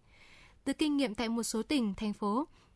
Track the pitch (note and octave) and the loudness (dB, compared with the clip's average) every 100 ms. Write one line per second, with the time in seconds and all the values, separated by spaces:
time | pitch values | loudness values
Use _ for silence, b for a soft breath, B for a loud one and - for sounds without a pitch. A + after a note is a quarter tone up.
0 | B B B B B B - C4+ D#4 C#4+ | B B B B B B -6 0 2 2
1 | C4+ G#3+ A3+ A#3 A3 A3+ A3 D4+ A3 F#3 | 0 0 -2 -2 -2 -2 0 0 0 -2
2 | A3 G3+ G#3 A3 D#4+ b b | -4 -2 0 0 -2 b b